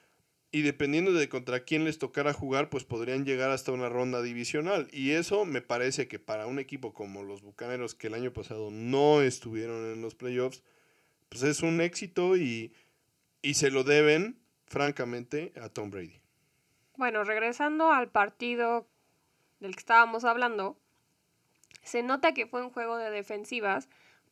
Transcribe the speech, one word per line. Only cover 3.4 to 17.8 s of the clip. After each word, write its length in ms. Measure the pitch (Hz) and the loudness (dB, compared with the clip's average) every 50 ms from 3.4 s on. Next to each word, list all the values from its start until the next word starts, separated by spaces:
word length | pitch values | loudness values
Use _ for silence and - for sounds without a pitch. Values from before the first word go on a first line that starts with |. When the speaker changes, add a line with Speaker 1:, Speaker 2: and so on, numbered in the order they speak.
| 131 135 | 0 0
Speaker 1:
hasta 220 | 135 127 - - 131 | 0 -2 -2 -4 -4
una 180 | 127 123 120 | -2 -2 -2
ronda 320 | 120 123 127 127 127 123 120 | -2 -2 -2 0 -2 -2 -4
divisional. 640 | 123 120 120 120 - - 151 156 180 202 180 135 - | -4 -6 -6 -6 -4 -4 -4 -2 0 -2 -2 -2 -4
Y 200 | - 143 135 135 | -6 -4 -2 0
eso 340 | 151 165 165 - 202 202 208 | 0 0 0 0 0 0 0
me 160 | 175 139 123 | 0 -2 -4
parece 480 | - - 120 120 123 135 131 147 127 - | -4 -2 -2 0 0 0 0 -2 -4 -6
que 100 | - 101 | -8 -12
para 280 | - - 107 107 107 | -8 -8 -6 -6 -6
un 120 | 117 131 139 | -6 -6 -6
equipo 360 | 135 135 139 135 131 113 - | -8 -8 -10 -10 -10 -12 -10
como 300 | - 107 98 98 101 101 | -10 -12 -12 -10 -12 -12
los 180 | 98 101 98 101 | -12 -14 -14 -16
Bucaneros, 520 | 104 101 - 120 120 127 123 123 113 - | -20 -16 -12 -10 -8 -6 -6 -6 -8 -8
que 120 | - - | -8 -8
el 80 | 110 110 | -8 -6
año 180 | 117 123 127 - | -4 -6 -6 -6
pasado 380 | 110 101 - 113 110 107 107 | -8 -10 -10 -8 -8 -8 -8
no 500 | 107 110 113 120 131 139 143 147 151 147 | -8 -8 -4 0 2 4 6 8 8 8
estuvieron 720 | 139 127 123 - - 117 110 110 113 117 117 113 113 113 110 | 6 4 2 -2 -8 -8 -6 -6 -6 -6 -6 -6 -6 -8 -8
en 80 | 113 | -8
los 140 | 113 113 107 | -8 -10 -10
playoffs, 480 | - 127 123 123 123 127 131 131 - _ _ _ _ _ _ _ _ _ _ _ _ _ _ | -8 -8 -4 -2 0 0 -2 -2 -8 _ _ _ _ _ _ _ _ _ _ _ _ _ _
pues 140 | - 117 127 | -6 0 0
es 200 | 147 147 - 165 | 0 2 2 0
un 200 | 165 165 165 170 | 0 2 2 0
éxito 560 | 175 175 - 214 180 - 190 180 180 185 180 | 0 -2 -6 -10 -4 -2 0 2 4 4 4
y, 340 | 165 123 117 113 113 113 - _ _ _ _ _ _ _ _ _ _ _ _ _ - | 4 0 -2 -4 -6 -8 -12 _ _ _ _ _ _ _ _ _ _ _ _ _ -4
y 120 | 139 143 | -2 0
se 160 | - 147 139 | 4 4 4
lo 140 | 135 135 127 | 4 4 4
deben, 540 | 139 147 151 151 147 151 160 190 220 262 - _ _ _ _ _ | 6 8 8 8 8 6 6 4 0 -4 -10 _ _ _ _ _
francamente, 840 | _ - 143 143 147 143 - 127 120 120 123 120 123 - 151 165 190 - 135 | _ -2 0 0 0 0 -2 -4 -6 -6 -8 -8 -6 -6 -8 -8 -8 -12 -14
a 80 | 117 107 | -16 -12
Tom 220 | - 120 107 104 | -10 -10 -10 -8
Brady. 300 | 98 98 87 80 - _ _ _ _ _ _ _ _ _ _ _ _ _ _ _ _ | -10 -12 -12 -14 -16 _ _ _ _ _ _ _ _ _ _ _ _ _ _ _ _
Speaker 2:
Bueno, 280 | - 262 240 220 214 208 | -4 -4 -2 -2 -2 -2
regresando 680 | 202 214 220 220 233 240 - 294 302 302 311 | -2 -2 -2 -2 -2 -2 -2 -2 -2 0 2